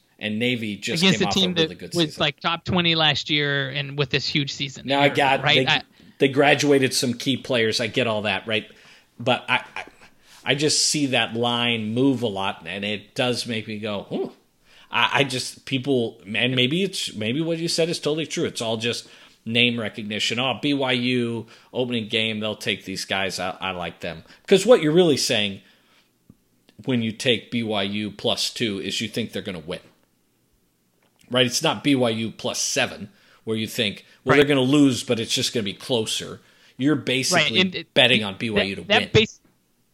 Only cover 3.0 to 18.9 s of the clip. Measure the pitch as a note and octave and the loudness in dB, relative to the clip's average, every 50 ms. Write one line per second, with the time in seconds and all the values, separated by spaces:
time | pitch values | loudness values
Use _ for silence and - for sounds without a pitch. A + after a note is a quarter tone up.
3 | D#3 D3+ C#3 - - - D3+ D3 D3 C#3+ C#3 C#3 C3+ C3 C3+ C#3+ C#3+ C#3 C#3 D3 | 4 2 2 0 0 0 0 0 0 0 0 -2 -2 -4 -4 -6 -6 -4 -2 -2
4 | C#3+ C3 - C3+ - - - D3 C#3 C3+ - - C#3 C3+ - - - B2+ C#3 C#3+ | -2 0 0 -2 -2 0 -2 -2 -2 -2 -4 -8 -8 -8 -10 -8 -4 0 2 4
5 | C#3+ C#3+ C#3 D3 C#3+ C3+ C3+ C#3 C#3+ D3 D3+ E3 C3 D#3 D3+ C3+ - _ _ - | 4 4 4 4 2 4 2 2 4 4 4 4 4 4 2 0 0 _ _ -20
6 | - - - - C#3 C3+ B2 C#3 C#3+ D3 D3+ C3+ C#3+ C#3+ C#3+ C#3 C3 B2+ - - | -20 -10 -2 2 2 2 4 4 6 6 6 4 6 4 4 6 4 2 0 0
7 | C#3+ B2 A#2 - - C#3 B2+ - - - C3 A#2 A2+ A2 G#2 - B2 G#2+ - C3+ | -2 -2 -2 -2 -2 -2 -2 -2 -2 -2 0 2 2 2 0 -2 -2 -2 0 0
8 | A#2+ A2+ G#2+ G#2+ G#2 G#2 F#2+ F#2 - A2 A2 A2 G#2+ - - - - - - - | 0 0 0 -2 0 -2 -2 -2 -2 -2 -2 -2 -4 -6 -18 -20 -20 -20 -20 -20
9 | _ _ _ - A#2+ B2+ A#2+ - - - B2+ - - - - G2 - - - - | _ _ _ -4 0 0 0 2 2 0 0 0 0 -4 -14 -14 -14 -14 -18 -20
10 | - - _ _ _ _ - - - - C3+ C#3+ D#3 C#3+ - - - - - D3+ | -20 -20 _ _ _ _ -20 -6 -2 -2 0 2 2 2 2 2 0 0 0 0
11 | C#3+ C3 B2 A#2+ A2+ G2+ A2 A#2 A#2 A#2+ A#2+ A#2+ A#2+ A#2+ A#2 A2+ G#2+ G#2+ A2+ A#2+ | 0 0 0 0 0 0 -2 0 0 0 0 0 0 0 -2 -2 -2 -2 0 2
12 | C3+ C#3 C3 A2+ A#2+ A2 G2 F#2+ F#2+ G2 G#2 - E2 E2 F#2 G2+ G2+ G#2 G#2 G2 | 2 2 2 2 -2 -4 -4 -4 -4 -4 -6 -8 -10 -10 -8 -6 -6 -6 -6 -6
13 | - - - - B2+ B2 A#2+ A#2 - A#2+ A2+ A2 G#2 A2+ G#2+ G#2 A2 G#2+ G#2 G2 | -10 -8 -4 -2 -2 -2 -2 -4 -4 -6 -6 -8 -8 -8 -10 -8 -6 -6 -6 -6
14 | G2 - C#3+ F3 F#3+ - - _ _ _ _ _ _ _ - - - - - A#2 | -8 -6 -6 -6 -6 -8 -10 _ _ _ _ _ _ _ -20 -20 -10 -4 -2 0
15 | A#2 - - B2 C#3+ C3 B2 B2 - - - - - - C3+ C3 B2 C#3 C3+ B2 | 0 2 2 0 0 0 -2 -6 -6 -8 -12 -14 -8 -6 -4 -4 0 0 0 0
16 | A2+ A2 - - - F#2+ A2 G#2 A#2+ B2+ C3 B2+ B2 B2+ D#3 F3+ G3 F#3 F#3+ - | 0 -2 -6 -10 -10 -6 -2 -2 0 0 2 2 2 2 0 0 -2 -4 -4 -6
17 | - - - G#2+ A2 A2 B2 D3+ E3 E3 E3 E3 E3 D#3+ - - E3 E3+ D#3 - | -8 -8 -8 -6 -4 -4 -2 -2 -2 -2 -4 -4 -4 -2 0 0 0 -2 -2 -4
18 | - D3 D3+ E3 D3+ - - E3+ C#3 G2+ - - A#2+ A2+ A2+ A2 A2+ A#2+ | -2 -2 -2 -2 -4 -6 -4 -4 -4 -4 -4 -6 -6 -4 -4 -2 -2 -4